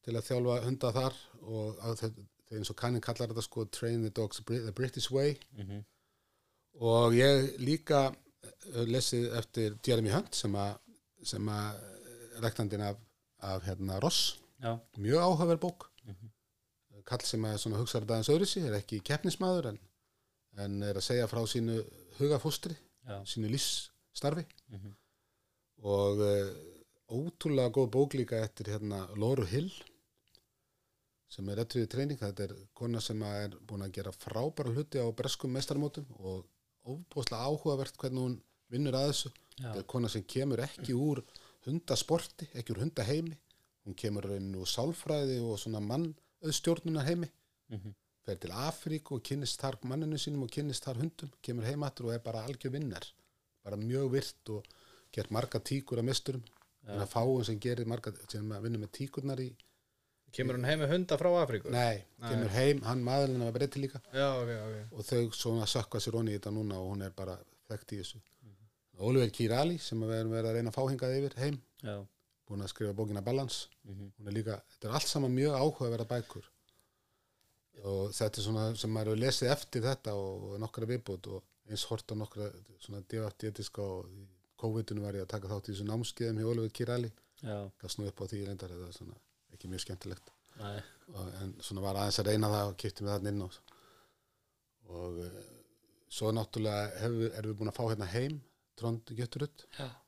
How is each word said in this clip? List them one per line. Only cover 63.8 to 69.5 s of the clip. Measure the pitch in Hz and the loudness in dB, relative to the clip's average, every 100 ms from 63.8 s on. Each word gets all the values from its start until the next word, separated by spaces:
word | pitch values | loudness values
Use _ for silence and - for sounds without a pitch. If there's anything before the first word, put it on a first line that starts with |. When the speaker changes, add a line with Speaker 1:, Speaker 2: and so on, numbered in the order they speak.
Speaker 1:
líka. | 135 131 - | -4 -6 -6
Speaker 3:
Já, | 131 139 131 | 0 2 2
ok, | 120 113 | -2 -4
ok. | 107 107 110 110 | -6 -8 -8 -8
Speaker 1:
Og | |
þau | 104 123 120 | 2 4 4
svona | - 120 113 107 | 0 0 2 2
sökkva | 127 110 113 | 0 0 -2
sér | - | 0
ofan | 113 113 | 0 0
í | 104 | 0
þetta | 104 | -2
núna | 107 107 98 | -2 -2 -2
og | 92 | -4
hún | 101 | -4
er | 98 | -6
bara | 90 95 90 - _ _ | -6 -8 -8 -12 _ _
þekkt | 107 - | -10 -8
í | 104 | -8
þessu. | 90 110 _ _ | -8 -12 _ _
Speaker 3:
Mhm. | 113 101 - _ _ 90 | -20 -20 -20 _ _ -2
Speaker 1:
Oliver | 101 131 120 | 4 6 4
Kirali | - 117 | 4 2